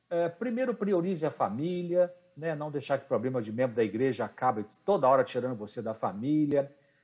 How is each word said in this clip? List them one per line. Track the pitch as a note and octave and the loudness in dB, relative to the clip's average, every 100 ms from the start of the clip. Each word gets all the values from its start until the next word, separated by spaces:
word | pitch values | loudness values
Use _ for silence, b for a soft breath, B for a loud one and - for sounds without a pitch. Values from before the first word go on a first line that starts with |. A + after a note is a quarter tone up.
| - | -6
é, | E3+ E3+ | -2 -2
primeiro | E3+ G3+ A3+ B3+ | -2 -4 -2 -2
priorize | A3+ G3+ F#3 F3+ F3 | -2 0 2 2 0
a | D3 | -2
família, | - A2 A2 E3 F3+ F3 F3 F3+ - _ - | 0 -2 -2 -2 -2 0 2 2 0 _ -8
né? | E3 D3+ | -6 -4
Não | D3+ | -4
deixar | D3 - C3+ | -4 -2 -2
que | |
o | - | 0
problema | A2+ B2+ C3 | 0 0 -2
de | G#2+ | -2
membro | A2 C3 A2 | 0 0 2
da | |
igreja | A2 A2 C3 A#2+ | 0 2 0 0
acabe | G#2+ - B2+ A2 G#2 - | -4 -2 0 0 -4 -6
toda | - G3 C3 | 0 4 6
hora | C3+ | 6
tirando | B2+ B2 B2+ | 4 0 -4
você | A2+ G#2 - | -4 -8 -8
da | A2 | -6
família. | A2 A2+ G2 B2+ D3+ D3 C#3+ C#3 - b b | -4 -4 -4 0 2 2 2 0 -6 b b